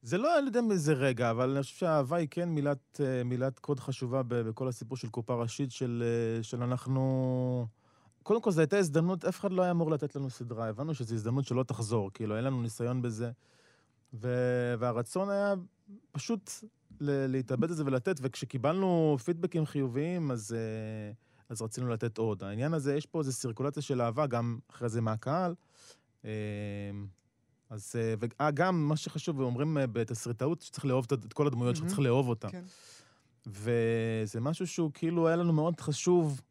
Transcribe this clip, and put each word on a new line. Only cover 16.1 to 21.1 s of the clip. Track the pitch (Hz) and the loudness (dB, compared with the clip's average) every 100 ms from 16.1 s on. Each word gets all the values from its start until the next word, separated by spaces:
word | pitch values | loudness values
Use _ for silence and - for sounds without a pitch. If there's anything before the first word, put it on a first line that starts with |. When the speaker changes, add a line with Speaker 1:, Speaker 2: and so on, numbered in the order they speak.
Speaker 1:
פשוט | - - 226 - - 220 _ _ - | -10 -4 -4 -4 -16 -16 _ _ -6
ל-, | 143 139 135 | 0 0 2
להתאבד | 131 123 127 165 | 0 0 0 0
על | 170 | 0
זה | 143 | 2
ולתת, | 131 156 170 | 2 2 0
וכשקיבלנו | 131 - 123 131 127 175 190 175 160 143 | -2 -4 -6 0 2 2 4 4 4 4
פידבקים | - 170 175 165 151 | 0 -2 0 0 0
חיוביים, | 147 135 120 156 180 151 | 0 0 0 -2 0 0
אז, | 120 107 117 | -2 -2 -4
אה, | 113 110 110 110 104 | -4 -4 -6 -8 -10